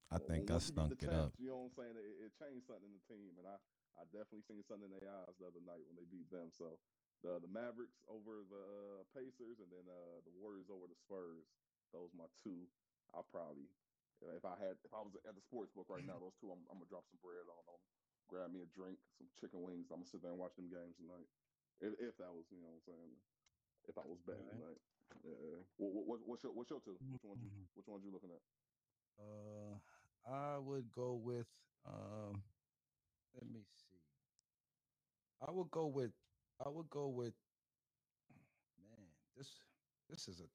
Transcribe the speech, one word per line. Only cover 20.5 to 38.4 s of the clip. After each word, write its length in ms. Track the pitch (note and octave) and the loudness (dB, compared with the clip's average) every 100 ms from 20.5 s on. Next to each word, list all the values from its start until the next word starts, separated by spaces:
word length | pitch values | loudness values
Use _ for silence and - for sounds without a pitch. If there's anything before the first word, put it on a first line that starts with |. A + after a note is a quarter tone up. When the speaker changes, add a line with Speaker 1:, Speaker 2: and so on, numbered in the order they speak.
Speaker 2:
them 160 | - F2 | 0 -2
games 240 | F2 F2 E2+ | -2 -4 -8
tonight. 240 | E2+ F2 - _ _ _ _ - | -10 -10 -12 _ _ _ _ 0
If, 120 | G#2 G#2+ | 2 2
if 160 | A#2 - | 0 -2
that 80 | F2+ | -6
was, 160 | E2+ E2 | -6 -8
you 80 | F#2 | -10
know 80 | E2 | -10
what 40 | E2 | -12
I'm 40 | F#2 | -12
saying? 180 | E2 E2+ B1+ - _ _ _ _ _ - | -10 -10 -14 -20 _ _ _ _ _ -4
If 80 | - | -2
I 80 | C#2+ | -2
was 160 | F2 | -2
betting 240 | E2+ A#1+ B1 | -2 -2 -2
Speaker 3:
All 40 | G#2+ D#2+ | -4 -4
right. 120 | - | -8
Speaker 2:
tonight. 20 | _ _ - - - | _ _ -16 -10 -6
Yeah. 320 | D#2 D#2 E2 F#2+ - | -4 -2 -4 -6 4
What, 80 | G2+ | 6
what, 100 | G2+ G#2 | 6 4
what, 120 | A#2 A#2 | 2 2
what's 160 | A#2+ B2+ | 0 0
your, 60 | |
what's 160 | G#2 B2 | 0 0
your 120 | C#3+ | 0
two? 120 | G#2+ F#2 C3 | 0 -2 -2
Which 120 | C3 G#2 | -2 -4
ones 160 | G2+ | -4
you, 80 | A#2 | -4
Speaker 3:
Mm-hmm. 240 | G2+ F#2 | -4 -8
Speaker 2:
which 120 | - G2 | -10 -6
ones 120 | G2+ G2 | -4 -2
you 40 | |
looking 160 | F#2 F#2 | -4 -6
at? 80 | E2+ _ _ _ _ _ _ _ - | -10 _ _ _ _ _ _ _ -12
Speaker 3:
Uh, 540 | G#2 G#2 G#2 G#2 G#2 G#2 - - - _ A2+ | -8 -6 -4 -4 -2 -4 -8 -20 -20 _ 0
I 320 | C3+ D3 C#3+ | 2 4 2
would 320 | C3+ C#3 A#2+ | 2 2 0
go 240 | - B2 A#2+ | 2 2 4
with, 240 | A2+ A#2+ A#2 - - _ F#2 | 4 2 0 -6 -20 _ -6
um, 560 | G2+ G2+ G#2+ G#2 G2+ G2+ - _ _ _ _ _ _ _ B2+ | -4 -2 -2 0 0 -2 -12 _ _ _ _ _ _ _ -10
let 80 | A#2+ | -6
me 140 | A2+ G2+ | -6 -8
see. 320 | - - F2+ D2+ _ _ _ _ _ _ _ _ _ _ _ _ - C3+ | -18 -20 -20 -20 _ _ _ _ _ _ _ _ _ _ _ _ -4 2
I 60 | |
would 180 | F#3 E3+ | 4 4
go 160 | E3 D#3 | 6 8
with, 240 | C3+ A#2+ - _ _ _ - | 8 6 4 _ _ _ -2
I 40 | C#3 | 0
would 220 | D#3 D#3+ | 0 0
go 180 | D3 C#3+ | 4 4
with, 240 | B2 A#2+ - _ _ _ _ _ _ _ _ _ - | 4 2 0 _ _ _ _ _ _ _ _ _ -20